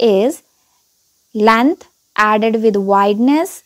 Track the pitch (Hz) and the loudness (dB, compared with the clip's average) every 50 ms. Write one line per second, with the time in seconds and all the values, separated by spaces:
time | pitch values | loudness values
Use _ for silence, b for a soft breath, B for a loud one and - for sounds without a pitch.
0 | 233 226 196 190 214 262 339 - _ _ _ _ _ _ _ _ _ _ _ _ | -2 0 0 0 0 -2 -4 -6 _ _ _ _ _ _ _ _ _ _ _ _
1 | _ _ _ _ _ _ - 220 208 220 226 226 247 294 359 - - _ _ _ | _ _ _ _ _ _ -6 -2 0 2 2 2 2 0 -2 -2 -8 _ _ _
2 | _ _ _ - 214 214 214 220 220 226 220 226 220 226 202 202 196 196 196 196 | _ _ _ -2 0 0 0 0 0 -2 -2 0 0 0 0 0 -2 0 0 0
3 | 196 208 208 208 240 262 285 311 349 381 - - - | 2 0 0 0 0 0 0 0 -2 -4 -8 -16 -20